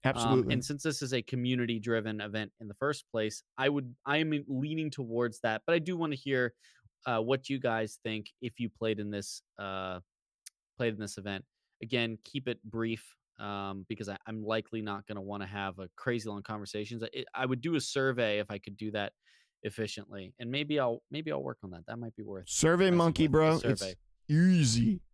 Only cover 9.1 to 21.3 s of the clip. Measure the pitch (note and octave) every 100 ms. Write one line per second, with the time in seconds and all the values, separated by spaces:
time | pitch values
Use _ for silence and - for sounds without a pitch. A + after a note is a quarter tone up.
9.1 | G#2 G2 - _ - G2 F#2+ F#2+ F2+ -
10.1 | _ _ _ - _ _ _ A#2+ G#2+ G#2+
11.1 | - G2+ G2 - _ _ _ A2+ B2 A#2
12.1 | A2 - C#3+ C3 A#2+ A2 A2+ A2+ A2+ -
13.1 | _ _ _ G2+ G2+ G2 G2 F2+ G#2+ G#2
14.1 | G2 - A2 G#2+ A2 - A2+ G#2+ G2+ G2
15.1 | G#2 G2 G#2 F#2+ G2+ G2 F#2 F#2 - -
16.1 | A#2+ A2 G2+ G2+ G#2+ G2 G#2+ G#2 A#2 A2+
17.1 | - - - B2+ C3 D#3 D#3+ - C#3 C3+
18.1 | B2 A2+ G#2 G2+ G2+ - G2 G#2+ G#2 G2+
19.1 | _ _ _ _ _ A2 G#2+ G#2+ - G2
20.1 | G2 F#2 - A#2+ C#3 D3 D3+ B2+ A#2 _
21.1 | C#3+ D#3+